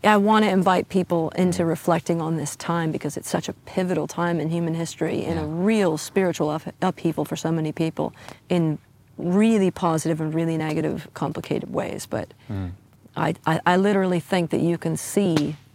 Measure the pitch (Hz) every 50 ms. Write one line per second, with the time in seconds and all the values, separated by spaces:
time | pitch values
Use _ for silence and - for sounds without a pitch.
0 | - 208 214 202 202 208 214 214 214 208 185 196 175 254 - 180 - _ - 190
1 | 175 - 175 170 160 - - - 185 180 175 180 175 165 160 156 - - 170 165
2 | - - 175 170 160 160 165 160 147 147 - - - - 170 170 165 160 156 175
3 | - 151 135 - - - - 175 - - - - _ - - - 185 180 185 160
4 | 151 156 - - 170 175 170 165 151 160 165 170 170 165 160 165 170 160 - -
5 | 160 160 - - - - 165 160 156 151 156 170 180 208 226 214 196 175 156 147
6 | - - - 196 190 180 160 - 156 151 151 160 - - - _ - 185 180 -
7 | - 170 156 - 151 - 160 160 - 165 165 165 156 156 147 - 165 165 - -
8 | 156 - - - - - - - _ _ 175 175 165 160 151 - _ _ _ _
9 | _ _ - - - 175 180 202 214 226 226 214 190 185 - - - 170 160 160
10 | - 160 165 156 160 156 156 160 165 165 165 160 156 156 156 160 156 151 151 143
11 | 143 - _ - - 156 160 - - - - - - - - - 180 - - -
12 | - - - 107 85 - - _ - - 107 98 92 90 90 - _ - - -
13 | _ - _ - 165 156 170 - - 160 160 - - 175 180 185 190 202 208 196
14 | 190 185 180 170 - - - 180 170 165 - - - 170 170 165 - 165 160 156
15 | - - - 214 202 180 165 151 147 147 151 - - _